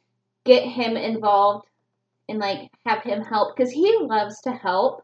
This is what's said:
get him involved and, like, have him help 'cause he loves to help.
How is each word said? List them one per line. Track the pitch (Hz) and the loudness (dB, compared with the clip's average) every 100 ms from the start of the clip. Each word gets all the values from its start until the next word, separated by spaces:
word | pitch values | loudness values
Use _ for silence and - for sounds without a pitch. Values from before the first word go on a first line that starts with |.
| _ _ _ _ | _ _ _ _
get | 254 247 | 4 4
him | - 247 226 226 | 2 -4 -4 -4
involved | 220 226 208 208 302 - - _ _ _ _ _ - | -4 -2 2 4 4 0 -8 _ _ _ _ _ -10
and, | 214 | -6
like, | 202 190 - _ | -4 -6 -10 _
have | 226 - | -4 -4
him | 240 208 | -4 -6
help | 220 214 - - | -2 -2 0 0
'cause | 247 | -2
he | 277 403 453 | 2 2 2
loves | 262 214 208 - | 0 -2 -2 -6
to | 254 | -8
help. | 240 190 185 262 - | -6 -2 0 0 -2